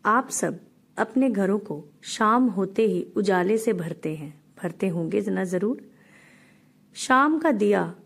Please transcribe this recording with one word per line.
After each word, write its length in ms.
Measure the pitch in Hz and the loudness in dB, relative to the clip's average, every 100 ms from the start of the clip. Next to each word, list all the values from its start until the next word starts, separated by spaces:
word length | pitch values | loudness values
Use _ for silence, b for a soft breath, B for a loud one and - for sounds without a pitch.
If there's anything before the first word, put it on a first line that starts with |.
आप 260 | 220 226 - | 2 0 0
सब 280 | - 170 170 - _ _ - | -4 -4 -6 -16 _ _ -6
अपने 320 | 220 254 269 | -2 2 2
घरों 280 | 196 190 208 | 2 0 0
को 260 | 196 151 - _ | -4 -12 -14 _
शाम 440 | - - 214 240 254 | -14 0 2 4 2
होते 380 | 190 190 208 220 | 0 -2 0 0
ही 200 | 180 - - | 0 -4 -2
उजाले 420 | 202 185 180 220 | 2 2 2 2
से 140 | 226 | 0
भरते 420 | 185 165 165 156 | -2 -4 -8 -8
हैं, 280 | 156 143 - _ - | -8 -12 -18 _ -8
भरते 260 | 175 170 190 | -8 -4 -4
होंगे 320 | 170 165 202 | -2 -2 -2
ना 240 | 202 185 | -2 -4
जरूर। 380 | 185 180 202 285 - b b b b b b b b b b - | -2 -2 -2 -4 -10 b b b b b b b b b b -12
शाम 420 | - 262 294 320 | 2 4 4 2
का 140 | 320 | 0
दिया 420 | 220 202 196 170 - | 2 2 2 0 -8